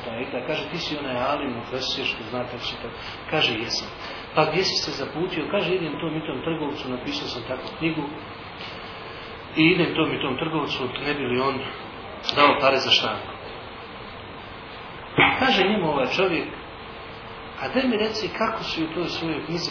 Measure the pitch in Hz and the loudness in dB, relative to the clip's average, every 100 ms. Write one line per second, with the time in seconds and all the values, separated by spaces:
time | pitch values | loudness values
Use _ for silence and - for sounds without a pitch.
0 | 117 113 131 127 117 156 - 175 - 151 | -4 -6 -4 -4 -2 -2 -2 -4 -4 -4
1 | 135 123 131 147 135 120 113 127 - - | -2 0 2 2 0 -4 -4 -2 -2 0
2 | 123 - 110 123 120 120 - - 120 - | 0 -2 -4 -4 -4 -4 -6 -6 -8 -8
3 | - - - 156 131 110 117 - - - | -10 -10 0 2 4 2 0 -2 -4 -10
4 | - - - 165 156 165 190 - - 139 | -10 -10 0 2 4 4 2 0 -2 -4
5 | 139 151 180 180 139 180 165 180 160 135 | -4 -2 -2 0 0 0 2 0 0 -2
6 | 165 156 156 131 165 156 143 127 131 123 | -2 -2 -2 -2 -2 -2 -2 -4 -4 -4
7 | 143 - 135 127 120 127 - - 165 156 | -2 -4 -4 -6 -4 -6 -6 -2 0 0
8 | 143 - - - - - - - - - | -4 -6 -10 -12 -12 -12 -10 -10 -10 -10
9 | - - - - - 151 160 180 147 160 | -10 -10 -10 -12 -4 6 8 8 4 4
10 | 147 131 143 127 160 156 127 - 127 - | 2 2 0 0 0 0 0 -2 -2 -2
11 | 147 143 127 123 139 131 - - - - | -2 0 2 2 2 0 -4 -8 -10 -10
12 | - - - 147 147 - 135 131 127 - | -12 -4 0 8 8 8 6 6 6 6
13 | 113 104 - - - - - - - - | 4 -2 -6 -10 -10 -10 -10 -12 -12 -12
14 | - - - - - - - - - - | -12 -12 -12 -12 -12 -12 -12 -12 -12 -12
15 | - - - - 262 294 285 214 160 139 | 0 4 6 6 4 6 6 4 4 2
16 | 123 170 190 156 117 - - - - - | 2 4 4 2 0 -8 -12 -12 -12 -12
17 | - - - - - - - 247 262 208 | -12 -12 -12 -12 -12 -6 0 2 4 4
18 | 214 - 180 - 208 170 170 - 156 180 | 2 0 -4 0 0 0 -2 -2 -2 0
19 | 156 - 165 143 - 170 - | -2 -2 -2 -2 -2 -2 -2